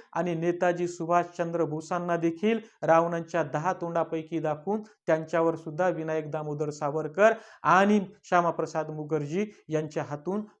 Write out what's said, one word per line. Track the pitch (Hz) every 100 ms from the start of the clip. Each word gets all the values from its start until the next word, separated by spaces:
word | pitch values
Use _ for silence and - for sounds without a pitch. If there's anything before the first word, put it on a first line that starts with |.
| -
आणि | 165 175
नेताजी | 160 170 175 180 175 175
सुभाषचंद्र | - 165 175 170 - 170 170
बोसांना | 151 151 156 175 175 170
देखील | 165 165 208 226 214 _
रावणांच्या | 151 165 170 170 165 175
दहा | 143 147 170
तोंडापैकी | 185 170 170 165 165 156 165
दाखवून | 156 151 165 214
त्यांच्यावर | 214 _ - 160 160 170 165 160
सुद्धा | 160 151 185
विनायक | 156 160 160 151
दामोदर | 156 151 151 151
सावरकर | 147 147 120 151 151 220 220 - -
आणि | 143 180 202 208 185 -
श्यामाप्रसाद | - 180 170 165 156 160 151
मुखर्जी | 151 147 156 143 175 214 - -
यांच्या | 156 156 156
हातून | 143 147 170 202 208 _